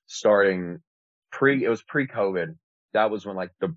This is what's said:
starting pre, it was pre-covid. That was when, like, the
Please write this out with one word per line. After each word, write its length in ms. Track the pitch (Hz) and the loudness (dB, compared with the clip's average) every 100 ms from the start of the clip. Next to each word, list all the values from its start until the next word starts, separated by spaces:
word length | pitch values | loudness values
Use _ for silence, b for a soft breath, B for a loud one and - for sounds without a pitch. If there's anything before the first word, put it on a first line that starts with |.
| - | -18
starting 720 | - 110 101 98 92 87 85 _ _ _ _ _ | -2 2 4 4 0 -4 -10 _ _ _ _ _
pre, 340 | - 135 135 | 0 2 4
it 40 | 117 | 0
was 140 | 113 | -2
pre-covid. 760 | - 151 135 113 98 92 82 82 _ _ _ | -2 -4 -2 -2 -2 -2 -4 -10 _ _ _
That 160 | 107 110 | 0 0
was 140 | 104 | -2
when, 120 | 101 95 | -6 -8
like, 160 | 90 _ | -8 _
the 140 | 95 | -6